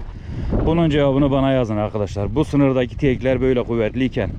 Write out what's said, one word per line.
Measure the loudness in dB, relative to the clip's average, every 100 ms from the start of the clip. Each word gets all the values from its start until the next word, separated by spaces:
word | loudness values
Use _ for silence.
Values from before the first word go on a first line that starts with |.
| -6 -12 -10 -6 -2 0 0
bunun | 2 2
cevabını | 2 2 2 2
bana | 2 2
yazın | 2 0 -2
arkadaşlar. | -2 -2 -4 -4 -4 -2
Bu | 0
sınırdaki | 2 2 2 -2 0
tiyekler | 0 0 0 0
böyle | 2 0
kuvvetliyken | 0 0 -2 0 -2 -2 -4